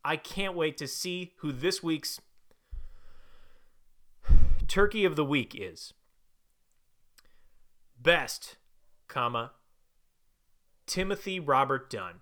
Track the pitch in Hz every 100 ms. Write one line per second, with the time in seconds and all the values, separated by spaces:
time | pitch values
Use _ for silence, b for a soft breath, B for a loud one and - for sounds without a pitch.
0 | 147 156 - - 196 175 156 - 139 -
1 | 185 180 175 _ 156 127 165 185 170 156
2 | - - _ - - _ _ - - b
3 | b b b b b b b - - -
4 | - - B B B B - 185 202 214
5 | 190 156 143 143 113 - 92 - - _
6 | _ _ _ _ _ _ _ _ _ _
7 | _ _ - - - - - - - -
8 | 127 170 127 - - - _ _ - _
9 | - 135 120 120 117 - _ _ _ _
10 | _ _ _ _ _ _ _ _ - 185
11 | 196 190 202 185 143 135 135 131 - 107
12 | 90 90